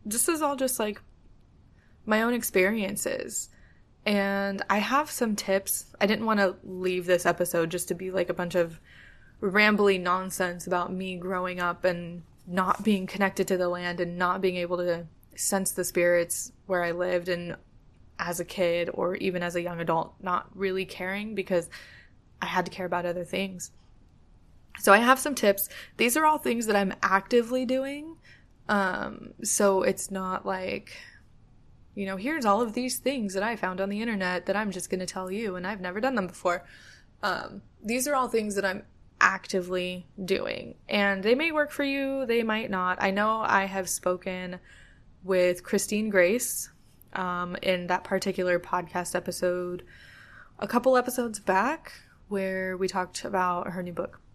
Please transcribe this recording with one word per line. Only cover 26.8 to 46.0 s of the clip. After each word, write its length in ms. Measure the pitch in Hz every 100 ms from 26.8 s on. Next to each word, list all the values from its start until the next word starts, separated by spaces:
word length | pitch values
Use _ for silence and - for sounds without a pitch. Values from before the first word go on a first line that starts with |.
| 196 -
actively 640 | 190 190 196 247 233 254 254
doing. 520 | 262 269 285 311 330 - - - _ -
Um, 640 | 208 92 - - - - -
so 400 | 214 - 202 190
it's 260 | - 190 -
not 360 | 190 185 185 190
like, 500 | 190 185 202 - - - - - - - - - - - -
you 100 | 190
know, 120 | 190
"Here's 280 | 226 320 226
all 160 | 202
of 120 | 240
these 240 | 214 254 247
things 360 | 254 277 208
that 100 | 190
I 120 | 214 226
found 260 | 185 185
on 80 | 196
the 120 | 202
internet 440 | 233 208 185 180 175
that 100 | 196
I'm 160 | 214
just 180 | 185 -
gonna 160 | 185 180
tell 240 | 190 185
you, 260 | 196 226 180
and 120 | 185
I've 140 | 214
never 180 | 180 190
done 160 | 254 254
them 120 | 180
before." 380 | - 180 175 - - - - - _
Um, 400 | 202 180 - 196 - -
these 240 | 208 240 262
are 80 | 277
all 140 | 247
things 260 | 226 214 196
that 100 | 196
I'm 180 | 190 - - - _
actively 840 | 202 190 - 190 180 185 180 180 175 -
doing, 520 | 185 190 - - - - -
and 340 | 208 202 196
they 120 | 196 254
may 160 | 320
work 200 | 302 294
for 120 | -
you, 420 | 277 277 269 269 254
they 180 | 233
might 260 | 226 214 226
not. 320 | 190 180 180
I 100 | 196
know 300 | 196 214 220
I 240 | 220 196 196
have 240 | 190 185
spoken 680 | - 185 180 - 185 185 180 - - - - - -
with 400 | 185 185 180 180
Christine 460 | - 208 - 208